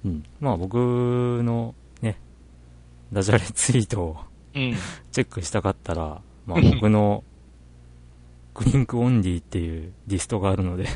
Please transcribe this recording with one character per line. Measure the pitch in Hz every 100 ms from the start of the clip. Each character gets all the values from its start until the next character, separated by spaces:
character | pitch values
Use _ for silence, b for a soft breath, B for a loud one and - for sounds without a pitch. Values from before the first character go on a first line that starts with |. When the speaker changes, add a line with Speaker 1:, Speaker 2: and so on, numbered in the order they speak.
| 104
Speaker 1:
う |
ん。 | 78 - -
ま | 143
あ、 | 92
僕 | 95 120 123 123 123 123 123 120
の | 117 117 117 - - -
ね、 | 117 101 - - - - - - - - -
ダ | 104
ジ | 95
ャ |
レ | 107
ツ | 90 - - 123
イ |
ー | 107
ト | 104
を | 85 80 - - -
Speaker 2:
う | 143
ん。 | 127 110 90
Speaker 1:
<laughs> | B -
チ | -
ェ |
ッ | 123
ク | -
し | 85
た | 104
か | 95
っ | -
た | -
ら、 | 82 80 78 - - -
ま | 123
あ、 |
Speaker 2:
う |
ん。 | - 120
Speaker 1:
僕 | 107
の | 107 104 101 - - - - - - - - - - - - -
ク | - 113
リ | 139
ン | 123
ク | 120
オ | 123
ン | 123
リ | 92 87
ー |
っ |
て | - 95
い | 82 80 82
う | 95 -
リ | 98
ス | -
ト | 110
が | 98
あ | 95
る |
の | 92 90
で | 98